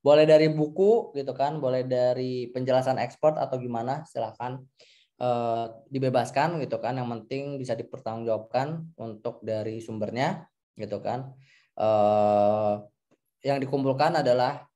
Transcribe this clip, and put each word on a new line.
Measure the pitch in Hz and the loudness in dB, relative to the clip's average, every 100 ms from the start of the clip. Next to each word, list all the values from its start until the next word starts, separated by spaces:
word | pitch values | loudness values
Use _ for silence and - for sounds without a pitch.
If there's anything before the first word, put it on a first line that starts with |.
Boleh | 139 147 156 | 8 8 8
dari | 156 156 | 8 6
buku | 151 151 156 196 226 - | 2 -2 2 4 4 0
gitu | 139 139 135 | -8 -8 -2
kan, | 139 151 | -2 0
boleh | 131 127 127 | -2 -2 0
dari | 123 123 123 127 127 120 | 0 2 0 -2 -4 -6
penjelasan | 131 131 127 131 120 | -4 2 2 2 -2
ekspor | 123 - 156 156 | -4 0 0 0
atau | - 131 | -4 -4
gimana, | 120 117 123 143 160 | -4 -6 -4 -6 -8
silahkan, | 123 110 - 123 131 131 _ - _ _ _ | -8 -8 -8 -10 -10 -16 _ -20 _ _ _
eh, | 123 120 117 113 117 - _ | -2 0 -2 -2 -4 -12 _
dibebaskan | 135 131 123 - 135 156 170 127 | -4 0 0 0 0 0 -2 -6
gitu | 113 | -4
kan. | 113 131 | -4 -4
Yang | 120 113 | -6 -8
penting | 104 135 143 139 | -8 -8 -8 -8
bisa | 123 117 | -6 -6
dipertanggungjawabkan | - 123 113 113 113 107 - 123 135 165 165 - | -8 -10 -10 -6 -4 -4 -2 -4 -2 -6 -12 -12
untuk | 113 107 120 - 107 | -12 -8 -10 -10 -6
dari | 110 107 110 | -6 -6 -8
sumbernya | 113 110 104 113 147 165 - _ _ - | -10 -6 -6 -2 -2 -4 -12 _ _ -14
gitu | 104 101 | -8 -6
kan. | 104 123 135 - _ _ _ - | -6 -6 -10 -18 _ _ _ -2
Eh, | 110 107 104 104 104 104 104 107 107 104 104 _ _ _ _ _ 135 | 2 4 4 4 4 4 4 2 0 -2 -6 _ _ _ _ _ -4
yang | 139 | -2
dikumpulkan | 131 139 135 131 151 165 131 | -2 -2 0 2 2 2 2
adalah | 123 127 139 - | 2 2 -2 -14